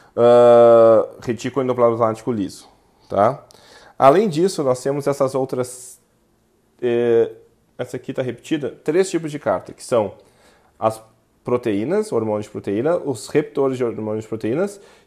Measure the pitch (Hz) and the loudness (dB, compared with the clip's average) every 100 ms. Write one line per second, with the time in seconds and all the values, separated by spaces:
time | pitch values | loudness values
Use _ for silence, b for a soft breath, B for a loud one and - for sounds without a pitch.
0 | b - 120 120 120 120 117 117 113 110 | b 0 4 6 8 8 8 8 6 4
1 | - - - 110 131 131 127 120 120 113 | 2 -6 -8 -8 -6 -4 -2 0 0 2
2 | 117 110 - 117 90 - - _ _ _ | -2 -2 -6 -4 -6 -10 -20 _ _ _
3 | _ 95 107 143 - B B B B - | _ 0 0 0 -10 B B B B 2
4 | 131 160 220 151 185 190 139 127 139 143 | 4 4 2 0 -2 0 -2 -2 -4 -4
5 | 139 139 135 135 131 127 123 - - - | -4 -2 -2 -2 -4 -6 -8 -10 -20 -20
6 | _ _ _ _ _ _ _ _ 123 120 | _ _ _ _ _ _ _ _ -2 0
7 | 120 117 110 - _ _ _ - 123 127 | 2 2 0 -4 _ _ _ -14 -12 -12
8 | - 135 131 117 - 160 131 - - 160 | -10 -8 -8 -10 -8 -6 -6 -8 -4 -2
9 | 190 170 160 147 110 92 - - - 123 | -2 -4 -6 -6 -4 -4 -6 -18 -4 -2
10 | 101 - b b b b b _ 110 110 | -2 -6 b b b b b _ -4 -4
11 | - _ _ _ - 120 120 101 120 196 | -10 _ _ _ -6 -4 -2 -4 -4 -4
12 | 214 117 110 104 101 98 98 101 139 175 | -4 -4 -4 -6 -8 -10 -6 -4 -2 -2
13 | 139 123 - 143 156 - 139 127 123 107 | -4 -8 -4 -4 -2 -2 -4 -2 -4 -6
14 | 107 107 110 110 107 135 196 - b b | -8 -8 -8 -8 -6 -4 -6 -8 b b